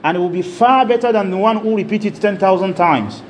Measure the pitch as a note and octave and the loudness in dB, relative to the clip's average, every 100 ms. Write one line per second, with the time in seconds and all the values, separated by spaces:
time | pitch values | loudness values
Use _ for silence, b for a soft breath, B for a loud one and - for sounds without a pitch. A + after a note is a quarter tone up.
0 | D3+ F3 F3+ F3+ F3+ - A#3+ C4 A#3+ A#3 | 0 0 -2 -4 -6 2 4 4 2 0
1 | A#3+ A3 F#3+ F#3 G#3+ G#3+ A3 G#3+ - G#3+ | 2 0 -2 0 0 0 -2 -2 -2 -2
2 | G#3 - G#3 F#3 F#3+ F#3 F#3+ F3+ F3 C3+ | -2 -2 -4 0 2 2 0 0 2 2
3 | G#2 - | -2 -10